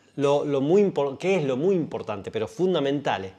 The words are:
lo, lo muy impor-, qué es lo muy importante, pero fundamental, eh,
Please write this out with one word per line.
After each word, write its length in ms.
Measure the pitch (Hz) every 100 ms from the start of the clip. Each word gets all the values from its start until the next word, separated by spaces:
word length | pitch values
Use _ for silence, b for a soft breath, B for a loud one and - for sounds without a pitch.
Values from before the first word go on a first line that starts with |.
| b
lo, 320 | - 139 143 147
lo 160 | 139
muy 180 | 139 190
impor-, 380 | 196 151 139 131
qué 180 | 175 196
es 80 |
lo 140 | 143 127
muy 160 | 170
importante, 560 | 190 143 113 110 101 92
pero 180 | 113 104
fundamental, 800 | - 185 175 139 143 135 104
eh, 80 | 95